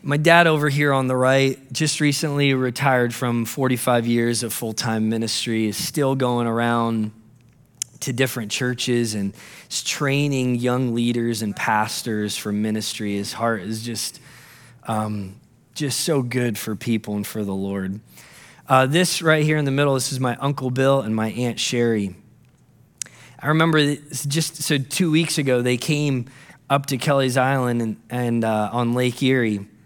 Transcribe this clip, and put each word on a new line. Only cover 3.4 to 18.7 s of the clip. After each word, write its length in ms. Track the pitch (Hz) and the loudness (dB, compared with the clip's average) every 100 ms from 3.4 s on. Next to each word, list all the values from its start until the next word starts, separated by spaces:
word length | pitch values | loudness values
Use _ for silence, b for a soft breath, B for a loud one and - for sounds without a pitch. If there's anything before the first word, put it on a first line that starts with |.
| 110 | -2
forty-five 600 | - 131 123 - 120 117 | -2 0 0 2 2 2
years 380 | 117 117 113 | 0 2 0
of 80 | 117 | -4
full-time 560 | - 117 110 120 113 110 | -6 -6 -4 -2 0 0
ministry, 600 | 113 113 - - 113 110 | -2 -2 -4 -2 -2 -2
is 100 | 98 | -2
still 380 | - 156 139 135 | -6 -2 0 2
going 300 | 127 120 117 | 0 0 0
around 680 | 113 117 117 117 113 107 - - _ _ _ _ _ - - | 0 0 0 0 -2 -4 -8 -20 _ _ _ _ _ -14 -10
to 100 | - | -6
different 400 | 123 131 127 107 | 0 0 -2 -6
churches 640 | - 127 123 - 120 117 | -4 -4 -2 -2 0 0
and 200 | 107 98 - B B B | -2 -4 -6 B B B
is 120 | - | -8
training 760 | - - 143 139 143 135 127 120 | -6 -4 -2 0 0 0 0 0
young 380 | 123 123 127 | 0 0 0
leaders 480 | 117 120 120 117 113 | 0 0 0 -2 -2
and 140 | 110 98 | -4 -4
pastors 800 | - 107 107 - 123 107 104 - | 0 0 0 -4 -6 -4 -4 -4
for 160 | 107 | -4
ministry. 640 | 104 107 107 104 - 104 101 | -2 -2 -2 -4 -6 -4 -4
His 160 | 101 | -6
heart 300 | - 117 113 | -4 -2 -2
is 200 | 92 110 | -4 -8
just, 380 | 117 110 - - B B B B B B - | -8 -8 -8 -12 B B B B B B -6
um, 480 | 110 110 104 95 98 _ _ _ | -4 -4 -6 -8 -14 _ _ _
just 280 | - 147 - | -6 -4 -2
so 200 | - 147 | 0 0
good 360 | 123 123 120 104 | 0 -2 -2 -2
for 180 | - 107 | -6 -6
people 400 | - 113 107 104 | -2 -2 -2 -6
and 100 | 98 | -6
for 200 | 110 101 | -6 -4
the 100 | 95 | -4
Lord. 460 | 98 98 95 101 - B B B B B | -4 -4 -6 -8 -12 B B B B B
Uh, 180 | - | 4